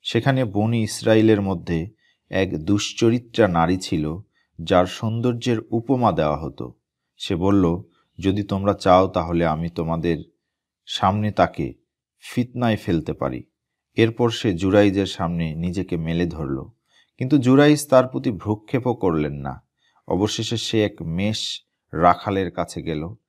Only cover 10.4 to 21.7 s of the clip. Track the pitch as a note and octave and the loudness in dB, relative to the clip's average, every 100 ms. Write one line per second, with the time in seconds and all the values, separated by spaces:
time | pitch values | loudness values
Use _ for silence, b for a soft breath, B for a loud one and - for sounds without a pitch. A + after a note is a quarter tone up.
10.4 | _ _ _ _ - - F#2+ G#2 G#2+ G2 | _ _ _ _ -12 -2 0 0 -2 0
11.4 | F2+ - C2+ - _ _ _ _ - - | 0 0 -8 -8 _ _ _ _ -8 -6
12.4 | B2 B2 A#2+ G#2 - E2 D#2 D2 C2+ B1+ | -4 -2 -2 -2 0 -2 -2 -6 -6 -6
13.4 | - _ _ _ _ - A2+ A2+ A#2+ A2+ | -14 _ _ _ _ 0 0 2 -2 0
14.4 | A#2 F2 F#2+ G#2 G#2 F#2+ F#2+ - E2+ E2+ | -2 0 4 4 4 2 -4 -4 -4 -2
15.4 | D#2+ D#2 F2 F2 E2+ E2+ D#2+ E2 E2+ D2+ | -4 -4 -4 -4 -4 -4 -2 -2 -2 -4
16.4 | C#2+ C2+ - _ _ _ _ _ B2+ D3 | -6 -6 -8 _ _ _ _ _ 0 2
17.4 | B2 C3+ D3 D3 - C3 B2 C3 C3+ F#2 | 6 6 6 4 4 4 4 -4 -6 -4
18.4 | G#2 G#2+ - B2+ B2 A#2 F#2+ D#2+ D2 D2 | -4 -6 -2 -4 -2 -2 0 0 -2 -6
19.4 | C2+ C2 _ _ _ _ - F2 G#2 - | -10 -12 _ _ _ _ -4 -2 0 -2
20.4 | A2+ A2+ - A2+ G#2 - E2 E2 G#2 A2 | -6 -6 -2 -2 -2 -4 -8 -4 -4 -4
21.4 | - - _ | -8 -12 _